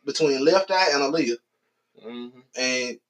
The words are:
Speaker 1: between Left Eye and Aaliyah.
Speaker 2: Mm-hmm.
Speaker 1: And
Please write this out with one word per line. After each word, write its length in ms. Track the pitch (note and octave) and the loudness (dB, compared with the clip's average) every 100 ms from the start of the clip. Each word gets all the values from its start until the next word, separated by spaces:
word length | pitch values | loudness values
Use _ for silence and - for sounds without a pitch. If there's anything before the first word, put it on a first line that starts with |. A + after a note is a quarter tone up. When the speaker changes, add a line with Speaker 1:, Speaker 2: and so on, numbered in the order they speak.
| D3 | -8
Speaker 1:
between 380 | C3+ D#3 C3 | 0 0 2
Left 280 | C#3+ F#3+ F#3+ | 4 4 2
Eye 180 | F#3 F#3+ | 2 2
and 80 | C#3+ C#3 | 2 0
Aaliyah. 240 | E3 B2+ A#2+ _ _ _ _ _ _ G#2+ | 0 -2 -4 _ _ _ _ _ _ -16
Speaker 2:
Mm-hmm. 340 | A#2+ A#2+ B2+ B2 B2+ | -14 -14 -16 _ -6
Speaker 1:
And 420 | B2+ B2+ B2 A#2 _ | -4 -2 -4 -10 _